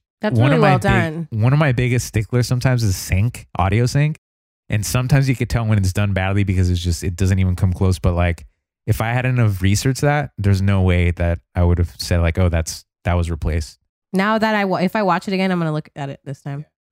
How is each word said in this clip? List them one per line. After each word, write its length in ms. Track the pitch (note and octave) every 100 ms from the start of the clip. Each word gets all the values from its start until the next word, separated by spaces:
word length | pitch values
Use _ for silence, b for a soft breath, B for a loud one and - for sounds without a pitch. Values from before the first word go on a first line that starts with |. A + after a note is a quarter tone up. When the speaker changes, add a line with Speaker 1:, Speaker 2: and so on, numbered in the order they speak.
| _ _
Speaker 1:
That's 160 | G#3+ A2+
Speaker 2:
one 140 | B2+
Speaker 1:
really 40 | B3
Speaker 2:
of 40 |
my 80 | G3+
Speaker 1:
well 60 | -
Speaker 2:
big, 40 |
Speaker 1:
done. 440 | G3 F#3+ D#3+ D#3+ D#3+
Speaker 2:
one 220 | A2 A#2+
of 60 | D3
my 120 | D3+
biggest 360 | B2 B2 A#2+ -
sticklers 380 | G#2+ G#2 B2 A#2+
sometimes 360 | B2 C3 B2
is 120 | A2 F2+
sync, 520 | - F#2 A#2+ - - -
audio 280 | F#2 G#2+ B2
sync. 340 | D3 D3+ D#3 _ _ _ _ -
And 140 | G#2 F#2+
sometimes 420 | B2+ B2+ C#3 C3+
you 80 | A#2+
could 140 | A#2
tell 160 | A#2+ A2
when 140 | G#2+
it's 140 | F#2
done 200 | G#2 G2+
badly 300 | F#2 F#2+ G2+
because 260 | G2 F#2 F2+
it's 120 | F2
just, 200 | F2 E2
it 120 | D#2 E2+
doesn't 240 | F#2+ F#2+
even 160 | F#2 F2
come 180 | F#2
close. 240 | F2+ F#2+ F2+
But, 160 | F#2
like, 320 | F2 F2 E2 - _ _ _ -
if 160 | G#2+
I 120 | A2+
hadn't 240 | B2 B2+ B2
have 240 | A2 F#2
researched 380 | F#2+ G#2 C3+ C3
that, 300 | D3 D3 C#3+ -
there's 240 | G2 F#2+
no 220 | G2 G2
way 260 | F#2 F2 F2
that 280 | E2 E2+ E2+ - F2+
I 80 |
would 160 | F2 E2+
have 160 | E2+ -
said, 200 | - F2
like, 160 | E2+ F#2+
"Oh, 120 | F2+
that's, 360 | E2 E2 - - _
that 100 | F2
was 180 | F2 E2
replaced." 480 | D#2+ E2 D#2+ - - _ _ _
Speaker 1:
Now 240 | F#3 G3+ A3
that 160 | A3 G#3+
I 100 | G3
wa-, 120 | F3
if 160 | F#3 A3
I 60 |
watch 240 | F#3+ E3+ -
it 60 |
again, 180 | F#3+ F#3+
I'm 60 | F3+
gonna 120 | D#3+
look 160 | D3+ - D3+
at 140 | C#3
it 100 | C#3+
this 180 | C#3 C#3
time. 240 | C#3+ C#3+ - _ _